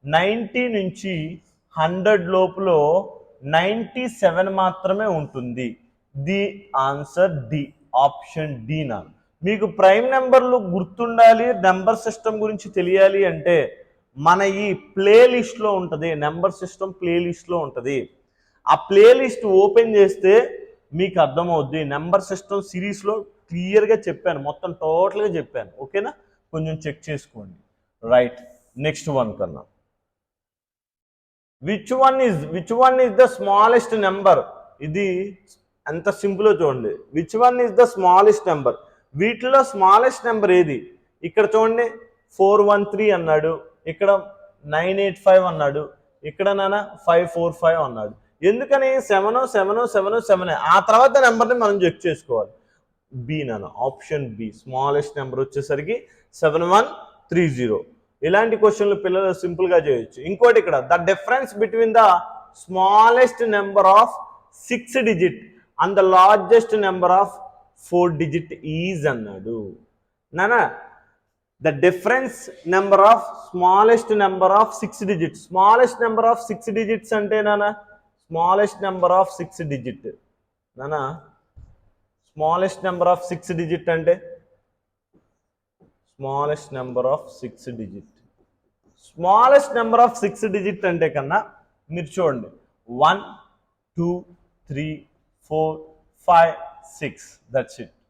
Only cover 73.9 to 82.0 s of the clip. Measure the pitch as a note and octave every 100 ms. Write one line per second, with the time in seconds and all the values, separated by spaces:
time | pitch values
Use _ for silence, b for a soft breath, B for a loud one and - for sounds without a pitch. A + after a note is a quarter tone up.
73.9 | A#3 A#3 G#3+ G3 F#3+ F#3 G3+ A3 - G#3
74.9 | - G3 F#3 E3 - - F3 G3 A#3 B3
75.9 | - A#3 A3 A3+ A#3 A#3 G#3+ - G#3 G#3+
76.9 | A3 - A3 G#3 G#3+ G#3 G#3 G#3 G#3+ -
77.9 | _ _ _ _ D#3+ E3+ G3 G3+ - G3
78.9 | F#3 F3+ F#3 F#3 - E3+ - D#3 C#3 A#2+
79.9 | A2+ - - _ _ _ _ _ - C3+
80.9 | D3+ C3+ D#3+ _ _ _ - - _ _
81.9 | _